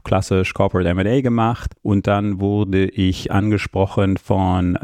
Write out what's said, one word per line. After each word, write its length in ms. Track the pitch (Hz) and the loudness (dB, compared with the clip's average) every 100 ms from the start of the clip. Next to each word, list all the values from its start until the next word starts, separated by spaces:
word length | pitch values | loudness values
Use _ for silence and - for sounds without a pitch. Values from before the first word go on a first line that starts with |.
klassisch 500 | - 95 98 95 92 | -2 -2 0 0 0
Corporate 340 | - 98 95 87 | 0 0 0 0
M 120 | 90 | 0
and 80 | 98 | 0
A 140 | 131 | 0
gemacht 520 | 131 117 113 113 - - | 2 0 0 -2 -8 -8
und 240 | - 101 95 | -2 0 2
dann 340 | 101 104 95 | 0 0 -2
wurde 460 | 98 104 101 95 95 | 0 0 0 2 0
ich 420 | - 95 90 - | 2 0 0 -2
angesprochen 880 | 98 107 104 - 95 95 - 98 95 | 0 2 0 -2 -2 0 0 0 0
von 600 | - 98 92 92 90 87 | -2 0 2 0 0 -2